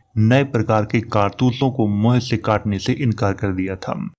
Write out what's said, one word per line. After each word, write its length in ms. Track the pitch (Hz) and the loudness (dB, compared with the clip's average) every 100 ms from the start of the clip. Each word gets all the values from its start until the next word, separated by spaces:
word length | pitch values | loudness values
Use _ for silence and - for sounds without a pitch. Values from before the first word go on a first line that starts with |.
| _ 113 | _ 0
नए 260 | 110 131 139 | 4 4 2
प्रकार 380 | 120 110 110 | -2 2 0
के 160 | 104 117 | 2 -2
कारतूसों 680 | - 107 101 - 127 120 135 | 0 0 0 2 0 2 -2
को 160 | 123 107 | 0 -2
मुंह 300 | 104 113 123 | 2 2 2
से 160 | 120 110 | 0 -4
काटने 400 | 107 104 107 98 | 0 0 0 -4
से 140 | - | -2
इनकार 380 | - 131 104 104 | -2 -2 0 -2
कर 180 | 98 101 | -2 -4
दिया 240 | 92 92 95 | -4 -4 -6
था। 180 | - - - | -6 -6 -8